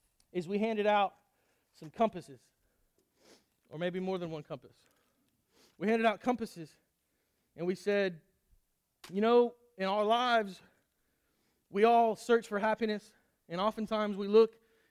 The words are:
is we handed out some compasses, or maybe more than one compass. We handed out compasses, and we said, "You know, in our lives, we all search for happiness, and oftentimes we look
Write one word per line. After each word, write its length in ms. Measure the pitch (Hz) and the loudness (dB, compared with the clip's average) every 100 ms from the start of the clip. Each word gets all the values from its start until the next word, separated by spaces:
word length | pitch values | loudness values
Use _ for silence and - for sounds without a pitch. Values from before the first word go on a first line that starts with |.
| _ _ _ | _ _ _
is 160 | 180 165 | -10 -4
we 120 | 202 | -2
handed 280 | 220 220 208 | -2 0 2
out 280 | 208 190 - _ _ _ _ _ _ | 2 2 -4 _ _ _ _ _ _
some 120 | 156 | -14
compasses, 500 | - 226 180 143 131 _ _ _ _ _ _ _ _ _ - _ _ _ | -2 -2 -2 -14 -20 _ _ _ _ _ _ _ _ _ -20 _ _ _
or 80 | 151 | -8
maybe 220 | 180 180 | -6 -4
more 180 | 185 185 | -6 -6
than 140 | 170 | -8
one 120 | 160 | -10
compass. 320 | - 147 - _ _ _ _ _ _ _ _ _ _ - | -12 -16 -16 _ _ _ _ _ _ _ _ _ _ -6
We 100 | 196 | -2
handed 180 | 226 226 | 2 0
out 160 | 202 | 0
compasses, 480 | 240 240 226 - 156 _ _ _ _ _ _ _ _ - | -2 -4 -6 -12 -20 _ _ _ _ _ _ _ _ -8
and 100 | 175 | -6
we 80 | 185 | -4
said, 460 | 208 202 190 160 - _ _ _ _ _ _ _ - | -2 0 0 -4 -14 _ _ _ _ _ _ _ -10
"You 100 | 185 | -2
know, 340 | 220 240 240 - _ - | 4 4 2 -2 _ -8
in 100 | 190 | -4
our 180 | 208 208 | 0 0
lives, 560 | 233 247 233 196 175 - _ _ _ _ _ _ _ _ _ _ | 0 2 0 0 -8 -20 _ _ _ _ _ _ _ _ _ _
we 140 | 202 | 2
all 320 | 220 233 226 208 | 4 6 4 0
search 320 | - 233 226 | 0 0 0
for 120 | 202 | -4
happiness, 520 | 220 214 220 208 - _ _ _ - | -2 -2 -2 -4 -10 _ _ _ -10
and 100 | 170 | -4
oftentimes 560 | 208 220 214 214 208 196 | -4 -4 -4 -4 -4 -4
we 120 | 202 | 2
look 280 | 214 220 - _ _ _ | 4 4 0 _ _ _